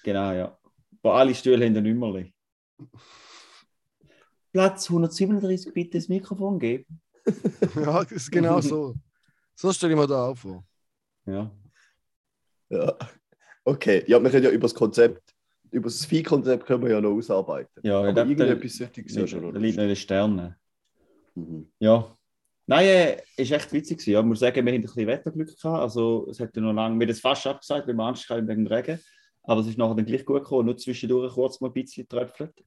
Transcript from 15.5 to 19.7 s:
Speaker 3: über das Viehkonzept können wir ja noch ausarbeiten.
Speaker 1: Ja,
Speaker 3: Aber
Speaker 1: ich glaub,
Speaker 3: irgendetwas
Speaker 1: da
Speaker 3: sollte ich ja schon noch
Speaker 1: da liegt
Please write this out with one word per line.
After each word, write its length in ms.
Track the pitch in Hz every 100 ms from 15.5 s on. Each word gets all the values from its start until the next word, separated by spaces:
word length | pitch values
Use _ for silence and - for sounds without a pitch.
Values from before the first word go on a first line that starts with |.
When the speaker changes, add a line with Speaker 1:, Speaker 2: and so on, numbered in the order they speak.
| _ _
Speaker 3:
über 140 | -
das 200 | 117 - -
Viehkonzept 600 | 160 160 147 123 123 -
können 160 | 120
wir 80 | 123
ja 100 | 107
noch 120 | 104
ausarbeiten. 680 | 104 113 95 92 71 - _
Speaker 1:
Ja, 140 | 107 98
Speaker 3:
Aber 100 | 101
Speaker 1:
ich 60 |
glaub, 120 | 98 123
Speaker 3:
irgendetwas 440 | 143 123 117 120 -
Speaker 1:
da 60 | 120
Speaker 3:
sollte 140 | -
ich 100 | -
ja 120 | 107 92
schon 160 | 90
noch 100 | 85
Speaker 1:
da 60 | 101
liegt 160 | 110